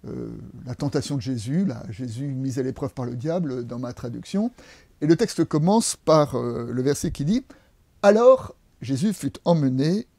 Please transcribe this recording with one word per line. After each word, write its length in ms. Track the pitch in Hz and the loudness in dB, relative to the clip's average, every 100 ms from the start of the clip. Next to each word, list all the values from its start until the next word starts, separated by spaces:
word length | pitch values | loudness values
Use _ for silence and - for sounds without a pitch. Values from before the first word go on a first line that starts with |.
| - | -10
euh, 220 | 82 - 53 - - - | -10 -10 -12 -14 -16 -12
la 80 | |
tentation 440 | 123 143 147 - 143 | -6 -2 -2 -2 -4
de 40 | |
Jésus, 420 | 107 127 107 156 190 | -4 -6 -2 -2 -2
la 180 | 113 - | -4 -10
Jésus 420 | 101 127 113 143 | -10 -10 -8 -6
mis 240 | 131 135 127 | -4 -4 -4
à 60 | |
l'épreuve 320 | 131 - 135 - | -4 -4 -8 -6
par 100 | 123 | -8
le 100 | 123 | -6
diable, 520 | 139 175 156 127 117 | -4 -2 -2 -4 -8
dans 100 | 120 | -8
ma 160 | 123 | -10
traduction. 560 | 123 123 139 - 190 233 - - - _ _ | -10 -10 -10 -4 -2 -2 -6 -20 -20 _ _
Et 40 | 151 | 4
le 100 | 165 | 4
texte 300 | - - 165 | 4 0 0
commence 500 | 156 160 214 - - | 2 4 4 2 -4
par, 380 | - 156 147 | 4 4 4
euh, 380 | 123 120 120 120 | 0 -4 -4 -4
le 100 | 120 | -2
verset 300 | 131 143 170 | 0 0 -2
qui 120 | - | -2
dit, « 220 | 143 233 - - _ _ _ _ | 0 0 -2 -20 _ _ _ _
Alors 540 | 202 208 247 262 - - _ _ | 6 8 8 6 2 -16 _ _
Jésus 320 | 117 135 196 | -4 0 0
fut 180 | 190 139 - - | 0 -6 -2 2
emmené 600 | 165 139 131 151 196 - | 4 2 2 0 0 -4